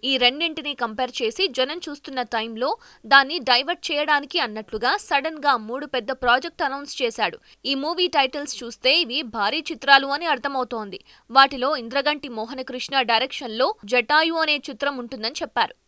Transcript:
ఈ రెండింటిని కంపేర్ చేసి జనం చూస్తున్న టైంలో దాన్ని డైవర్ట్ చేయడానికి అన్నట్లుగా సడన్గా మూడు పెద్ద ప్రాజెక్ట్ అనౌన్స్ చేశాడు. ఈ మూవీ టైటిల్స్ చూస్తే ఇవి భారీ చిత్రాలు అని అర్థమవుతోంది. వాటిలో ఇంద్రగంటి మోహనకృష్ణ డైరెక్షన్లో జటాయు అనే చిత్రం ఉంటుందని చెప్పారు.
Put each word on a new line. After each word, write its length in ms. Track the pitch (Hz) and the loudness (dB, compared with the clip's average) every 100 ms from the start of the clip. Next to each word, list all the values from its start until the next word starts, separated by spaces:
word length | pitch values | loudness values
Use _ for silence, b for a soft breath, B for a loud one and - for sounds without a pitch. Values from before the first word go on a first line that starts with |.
ఈ 80 | 262 269 | 0 2
రెండింటిని 560 | 247 277 330 320 294 269 | 2 2 -4 -4 -8 -6
కంపేర్ 320 | 233 214 247 - | -6 -2 -4 -2
చేసి 240 | 226 - 370 254 | -4 0 -2 0
జనం 220 | 262 330 320 | -2 -2 -8
చూస్తున్న 340 | 294 - 269 233 | -12 -8 -6 -4
టైంలో 360 | 226 226 220 262 440 B B 220 | -4 -4 -4 -2 -2 B B 4
దాన్ని 320 | 277 269 330 254 | 6 6 -2 2
డైవర్ట్ 340 | 247 269 359 - | 2 2 -4 -2
చేయడానికి 520 | 294 311 294 285 349 | -2 2 0 0 -4
అన్నట్లుగా 520 | 262 214 214 214 240 403 - | -2 -4 -8 -2 0 0 0
సడన్గా 480 | 285 294 311 285 262 214 | -2 -2 -2 0 0 -2
మూడు 180 | 254 294 | -8 -4
పెద్ద 260 | 254 214 262 | -6 -4 -2
ప్రాజెక్ట్ 420 | 247 247 339 - 277 | 2 2 2 -4 -4
అనౌన్స్ 260 | 277 285 - | -4 -8 -4
చేశాడు. 360 | 240 226 196 - b b - | -4 0 -4 -4 b b -4
ఈ 100 | 269 | -2
మూవీ 320 | 285 339 359 302 | -2 0 2 2
టైటిల్స్ 380 | 269 262 294 - | 0 -2 -8 -10
చూస్తే 320 | 240 - 254 320 | -12 -2 2 2
ఇవి 160 | 262 254 254 220 | 0 -4 -6 -2
భారీ 260 | 202 294 302 | -2 -2 -6
చిత్రాలు 380 | 277 262 269 277 | -6 6 6 6
అని 200 | 285 339 | -2 0
అర్థమవుతోంది. 680 | 269 285 269 247 233 208 185 b b _ | -2 -2 -4 -4 -6 -8 -12 b b _
వాటిలో 420 | 247 277 277 254 302 | 6 6 4 0 0
ఇంద్రగంటి 460 | 233 262 277 294 277 | -2 0 0 -2 -6
మోహనకృష్ణ 720 | 226 226 262 254 254 - 269 240 | -8 -8 -8 -8 -8 -2 0 4
డైరెక్షన్లో 580 | 226 254 - 247 220 285 440 202 | 2 2 -4 -8 2 2 0 0
జటాయు 520 | 247 233 302 330 330 | 0 4 4 4 2
అనే 140 | 311 294 285 | 0 0 -4
చిత్రం 260 | 233 285 269 | -4 -4 -4
ఉంటుందని 420 | 240 262 220 - | -10 -8 -8 -6
చెప్పారు. 340 | 269 - 214 - | -4 0 0 -2